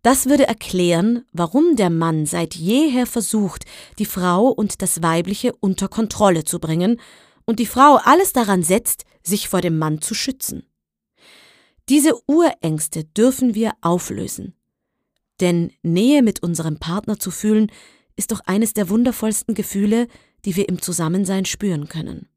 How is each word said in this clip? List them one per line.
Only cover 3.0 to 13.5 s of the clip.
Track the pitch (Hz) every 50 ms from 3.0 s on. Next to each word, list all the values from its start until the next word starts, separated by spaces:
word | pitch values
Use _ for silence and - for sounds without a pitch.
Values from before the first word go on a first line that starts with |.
| 247
versucht, | 240 - 240 196 - - 214 202 180 - - - - - - - - - -
die | 208
Frau | - - 190 180 180 175 185 226
und | 262 - - 214 196 - _
das | 190 180 - 165
Weibliche | 165 165 165 170 170 190 202 - - 247 - _
unter | - 190 190 - 196
Kontrolle | 180 - 220 226 - - - 214 196 175 160 156
zu | - - 165
bringen | - 160 160 170 180 214 233 233 - - - - _ _ _ _ _
und | - 233 220
die | 233
Frau | 196 - 247 269 294 277 226 -
alles | - 285 349 392 - -
daran | 254 233 202 196 185 170
setzt, | 160 185 233 233 - - - - _ _ _ _
sich | 165 202 208 - -
vor | - 180
dem | 175 175 160
Mann | 156 156 156 156 156
zu | - - 220
schützen. | - - 269 262 269 - - - - - _ _ _ _ _ _ _ _ _ _ _ _ - - - _ _ _ _ _ _ _ _ _ -
Diese | 262 302 269 311 262 - _
Urängste | - 285 330 349 294 - _ - 160 156 151 - - - 160 156
dürfen | _ _ 208 220 262 262 - 262 247